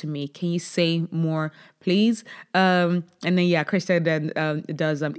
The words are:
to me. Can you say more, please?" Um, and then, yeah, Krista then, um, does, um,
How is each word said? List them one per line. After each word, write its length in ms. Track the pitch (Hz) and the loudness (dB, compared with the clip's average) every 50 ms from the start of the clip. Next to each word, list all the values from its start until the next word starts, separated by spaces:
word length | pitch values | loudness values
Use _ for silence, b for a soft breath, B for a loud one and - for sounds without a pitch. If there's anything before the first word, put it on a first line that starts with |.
to 60 | - 151 | -8 -8
me. 200 | 151 143 143 139 | -6 -6 -8 -10
Can 220 | - - 180 175 | -8 -6 -4 -4
you 100 | 170 175 | -2 -4
say 460 | 170 - - - 170 165 165 165 165 180 | -4 -4 -2 0 0 2 2 0 -2 -2
more, 400 | - 165 165 160 160 156 156 156 B B B B B _ | -2 -2 -2 0 0 -2 -4 -4 B B B B B _
please?" 440 | - - 175 202 214 233 233 220 B B B B B B - | -2 0 2 4 4 2 2 0 B B B B B B 2
Um, 500 | 180 190 185 180 180 175 170 175 180 165 - _ _ - | 2 4 4 4 4 2 2 2 0 -2 -6 _ _ -2
and 140 | 165 180 180 | 0 2 2
then, 80 | 175 | 4
yeah, 180 | 175 170 160 147 | 4 2 2 0
Krista 400 | - - 185 - - 185 170 160 | 0 -2 -2 0 0 0 2 2
then, 280 | 165 160 156 151 - - | 2 0 0 -2 -2 -2
um, 260 | - 156 156 151 151 | -2 -2 -2 -2 -4
does, 420 | - - 156 147 160 156 156 143 156 | -6 -8 -6 -2 -2 -2 0 -2 -4
um, 100 | 147 147 | -4 -4